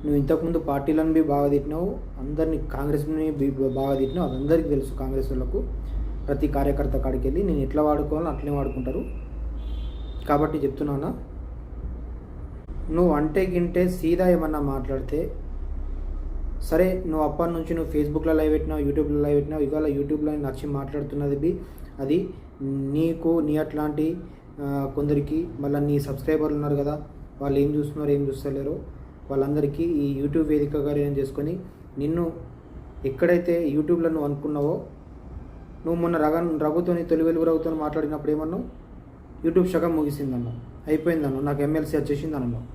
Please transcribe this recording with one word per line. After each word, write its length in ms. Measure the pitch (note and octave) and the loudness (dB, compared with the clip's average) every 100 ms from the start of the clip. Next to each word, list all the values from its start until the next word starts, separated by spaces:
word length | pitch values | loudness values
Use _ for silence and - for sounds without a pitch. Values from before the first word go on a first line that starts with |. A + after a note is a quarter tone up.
నువ్వు 140 | D#3 C#3+ | 2 2
ఇంతకుముందు 400 | C#3 D#3+ E3 E3+ | 4 2 2 0
పార్టీలను 540 | D3+ C#3 C#3 D#3 D#3+ | 0 0 2 2 4
బి 100 | D#3+ | 4
బాగా 260 | D3+ C#3+ C#3+ | 4 4 4
తిట్టినావు, 500 | C#3+ D3 D#3 F#3+ - - - | 2 2 -2 -2 -4 -8 -8
అందరినీ 400 | C3 D3 D#3+ D#3 | -6 -2 0 0
కాంగ్రెస్ని 720 | - C3+ C#3+ D3 D3 D#3 D#3 | -2 0 2 2 2 0 0
బి 200 | C#3+ C#3 | 2 0
బాగా 440 | C3 C3+ B2+ C#3 | 2 0 2 2
తిట్టినావు, 340 | C3+ C3 F3+ E3 | 2 2 2 0
అది 100 | B2+ | 0
అందరికీ 300 | C#3+ E3 D3+ | 4 4 4
తెలుసు. 260 | C#3+ C3+ | 0 0
కాంగ్రెస్ 380 | - C3 C3+ B2+ | -4 -2 0 0
వాళ్ళకు 320 | B2+ B2+ - - - - - - - - | 0 0 -2 -2 -4 -4 -4 -4 -4 -2
ప్రతి 220 | C#3+ D3+ | 0 2
కార్యకర్త 480 | C#3+ C#3+ C#3 C3+ C3 | 2 2 2 2 0
కాడికి 320 | C3+ C3 B2+ | 0 0 0
వెళ్ళి 140 | D#3 | 2
నేను 160 | F#3+ D3+ | 2 2
ఎట్లా 240 | C3 D3+ | 2 2
వాడుకోవాలో 480 | D3+ D3 C#3+ D3+ E3 | 4 2 2 0 -2
అట్లనే 260 | C#3+ D3 C#3+ | -2 -2 0
వాడుకుంటారు. 480 | C3 B2+ B2 - - - - - - - - - - - - - - | 0 -2 -4 -4 -4 -8 -8 -8 -6 -6 -6 -6 -6 -8 -8 -8 0
కాబట్టి 300 | D3 D3+ D3 | 2 2 0
చెప్తున్నానా, 600 | C#3 B2+ D3 C#3 D#3+ - - - - - - - - - - - - - - - - - - | -2 -2 -2 -2 -4 -6 -8 -10 -10 -10 -12 -10 -8 -8 -8 -10 -12 -12 -12 -12 -10 -6 -2
నువ్వు 220 | D#3+ F3+ | 4 6
అంటే 340 | D3 D#3 G3 F#3 | 6 4 2 2
గింటే 420 | F3+ F3 F3+ F3+ | 2 2 2 2
సీదా 400 | F3+ E3 F3 F3+ | 2 2 4 6
ఏమన్నా 320 | F3 D#3 D3+ | 4 2 0
మాట్లాడితే 760 | C#3+ C3+ C3+ C3+ B2 D3 - - - - - - - - - - - - - - | -2 -2 -2 -4 -2 -2 -4 -6 -8 -8 -6 -6 -6 -6 -6 -6 -6 -4 -4 -4
సరే, 440 | - E3 F#3 F#3 F3 | 0 2 2 2 -2
నువ్వు 220 | D#3 D3+ | 0 0
అప్పటి 240 | D3 E3+ | 0 -2
నుంచి 220 | E3+ D#3+ | -2 -2
నువ్వు 180 | E3 D#3+ | -4 -2
Facebook-లో 400 | D3 D3 D3+ D#3+ | 0 0 0 2
లైవ్ 200 | D#3 D#3 | 2 4
పెట్టినావు, 280 | D3+ D3+ D#3 | 2 0 0
YouTube-లో 400 | C#3+ C#3+ D3 D3 | 0 0 2 2
లైవ్ 160 | D3 D3 | 4 2
పెట్టినావు, 260 | C#3+ D#3 | 2 0
ఇవాళ 240 | C3+ D3+ D#3 | 0 2 0
YouTube-లో 460 | C#3 C#3+ D3+ D3+ | 0 0 0 0
నచ్చి 340 | D3+ C#3 C#3 D3+ | -2 -4 -4 -4
మాట్లాడుతున్నది 680 | C#3+ C#3 D3 C#3+ C#3+ C#3+ C#3+ | -4 -4 -6 -4 -2 0 0
బి, 240 | D#3+ F#3 - - - - | 0 -2 -8 -14 -14 -6
అది 320 | C#3 E3 F#3 - - - | 0 0 0 -8 -16 -8
నీకు, 800 | C3+ C#3 C3+ D3 E3 D#3+ E3 E3 | -4 -2 0 2 2 2 2 2
నీ 160 | D3+ D3+ | 2 0
అట్లాంటి, 600 | D3+ D3 D3+ D3 D#3 F3+ - - - - | 0 -2 -2 0 0 -2 -8 -16 -18 -8
ఆ, 320 | C#3+ C#3 C3+ | -2 -2 -2
కొందరికి, 540 | C#3+ D3 D3 D3 D#3 F3 A#2+ | 0 2 2 2 -2 -2 -4
మళ్ళీ 200 | C#3+ C#3+ | 0 2
నీ 200 | D3 C#3+ | 2 2
సబ్స్క్రైబర్లు 540 | D3 C#3 - D#3 D3+ | 0 -4 0 2 2
ఉన్నారు 220 | D3 D3 C#3+ | 0 2 2
కదా, 260 | C#3+ D3 - - - - | 2 -2 -8 -14 -16 -6
వాళ్ళు 180 | C#3 C#3 | 0 4
ఏం 160 | C#3+ | 4
చూస్తున్నారో 380 | D3 C#3+ D#3 D3 | 2 -2 -2 2
ఏం 160 | C#3+ C#3 | 2 2
చూస్తలేరో 520 | C3 C#3+ C#3 C#3 D#3+ - - - - - | -2 -4 -4 -4 -6 -8 -16 -18 -18 -4
వాళ్ళందరికీ 520 | C#3 C#3 D3 C#3+ D3 | 0 2 2 0 0
ఈ 400 | E3+ D#3 C#3+ C3+ | 0 2 0 0
YouTube 240 | C#3+ D#3 D3+ | 0 2 4
వేదికగా 480 | D3+ D3 D3+ C#3+ | 2 2 0 0
నేను 200 | C#3+ C#3+ | 2 2
చేసుకొని, 460 | C#3 C3+ - D3+ F3+ - - - - | 0 -2 -2 -4 -4 -8 -18 -14 -4
నిన్ను 340 | D3 E3 E3+ E3 - - - - - - | -2 0 0 -4 -14 -16 -16 -16 -16 -6
ఎక్కడైతే 680 | C3+ C3 E3+ F3 F3 E3+ D#3+ D3 | -6 2 4 4 4 2 2 2
YouTube-లో 340 | D3 E3+ E3 | 2 2 2
నువ్వు 140 | D#3+ | 2
అనుకున్నావో, 500 | C#3+ C#3+ D3+ D3 C#3+ F3+ - - - - - - - - - - E3 | 0 -2 -2 0 0 0 -6 -16 -18 -18 -14 -14 -14 -16 -16 -8 -2
నువ్వు 80 | |
మొన్న 220 | E3+ E3+ E3+ | 0 2 4
రగన్-, 440 | D3+ E3 E3+ D3+ | 4 4 2 2
రఘుతోని, 440 | D3+ D#3+ F3 E3+ | 2 2 2 0
తొలి 180 | E3 D#3+ | 2 4
వెలుగు 220 | D#3+ E3 | 4 4
రఘుతోని 320 | E3 D#3+ D#3+ D#3+ | 4 4 2 -2
మాట్లాడినప్పుడు 540 | D3+ D#3 D3 D3+ D3 | -2 0 -2 -2 0
ఏమన్నావు? 340 | D3+ D#3 F#3+ B3 - - - - - - - E3 | 0 0 -4 -6 -12 -18 -18 -18 -20 -18 -2 2
"YouTube 260 | F3 F3+ | 4 4
సగం 240 | E3+ E3+ D#3+ | 4 2 2
ముగిసిందన్నావు, 600 | D3 C#3+ C#3 B2 A#2+ A#2 - - - | 2 0 -2 -2 -4 -6 -12 -14 0
అయిపోయిందన్నావు, 520 | D#3 F3 D#3+ C#3+ C3 | 2 4 2 2 0
నాకు 200 | C#3+ C#3+ | 0 2
ఎమ్మెల్సీ 340 | C#3+ D#3 D3+ D#3 | 2 2 2 0
వచ్చేసింది" 400 | C#3+ D3 D#3+ D3 | 0 -2 -2 -2
అన్నావు. 280 | B2 A#2 A#2+ | -2 -4 -8